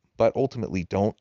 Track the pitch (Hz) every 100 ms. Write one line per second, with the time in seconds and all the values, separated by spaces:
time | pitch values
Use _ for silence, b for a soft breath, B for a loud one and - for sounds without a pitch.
0 | _ - 117 - 135 123 107 92 87 95
1 | 101 -